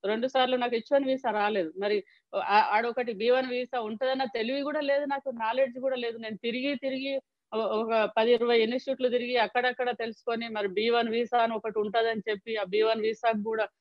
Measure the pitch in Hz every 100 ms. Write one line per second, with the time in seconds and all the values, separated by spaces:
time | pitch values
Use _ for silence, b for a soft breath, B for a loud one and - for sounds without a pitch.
0 | 196 220 254 262 254 254 240 233 226 277
1 | 269 262 262 208 208 214 165 185 202 208
2 | - b _ 190 - 202 - 214 240 233
3 | 247 202 226 254 262 247 247 254 220 220
4 | 262 262 262 233 226 269 285 302 285 277
5 | 285 277 269 240 220 247 269 247 262 254
6 | 240 226 220 214 233 233 269 277 269 262
7 | 269 269 _ _ _ 220 220 214 226 226
8 | 208 220 226 240 233 233 220 254 262 262
9 | 254 240 240 247 220 247 247 247 247 240
10 | 233 220 - 233 233 214 202 185 220 233
11 | 233 226 240 247 226 220 220 220 214 220
12 | 226 226 202 208 226 220 196 208 220 220
13 | 214 220 233 220 208 220 208 _